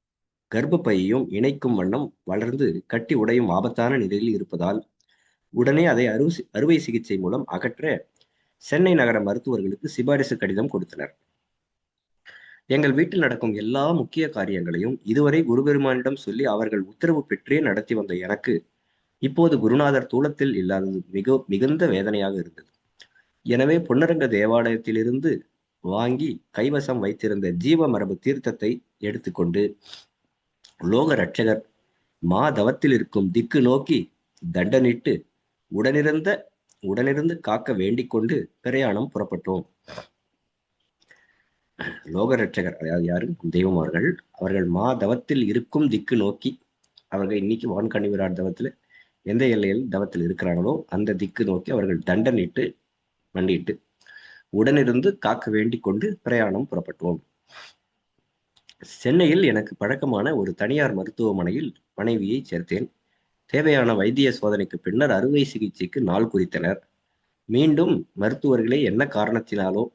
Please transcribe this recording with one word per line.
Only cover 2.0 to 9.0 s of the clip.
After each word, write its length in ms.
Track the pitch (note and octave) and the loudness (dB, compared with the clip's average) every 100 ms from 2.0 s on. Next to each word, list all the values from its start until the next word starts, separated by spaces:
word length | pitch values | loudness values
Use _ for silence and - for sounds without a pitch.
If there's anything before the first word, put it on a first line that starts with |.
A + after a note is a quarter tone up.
| C#3 - | -4 -10
வளர்ந்து 600 | - G2 A#2 C#3 A#2+ F2+ - | -6 -4 -2 0 -2 -2 -4
கட்டி 280 | A#2+ A#2 C3+ | -6 0 0
உடையும் 340 | G#2+ B2 A2 | 2 2 2
ஆபத்தான 480 | F2 A#2+ A#2+ A#2+ C3+ | 0 0 0 0 0
நிலையில் 360 | G2 G2+ A#2 | 0 -2 0
இருப்பதால் 460 | G2+ F#2 F2 F2 A2 - _ _ _ _ _ _ | -2 -4 -4 -2 -2 -6 _ _ _ _ _ _
உடனே 360 | A2+ C3 D3 E3+ | 0 2 4 4
அதை 220 | A#2 B2 | 2 2
அறுவை 240 | A#2 D3+ | 2 0
சி-, 160 | E3+ - | -2 -6
அறுவை 280 | G#2 D3 D#3+ | 0 2 2
சிகிச்சை 380 | - A2+ A2+ F#2+ | 2 -4 -2 -2
மூலம் 280 | F#2 B2+ C3+ | -2 -4 -4
அகற்ற 640 | F2+ A#2+ - D#3 B2+ - _ _ _ _ _ | -6 -6 -4 -4 -4 -6 _ _ _ _ _
சென்னை 360 | - D3+ F#3 | -2 2 4
நகர 260 | E3 | 6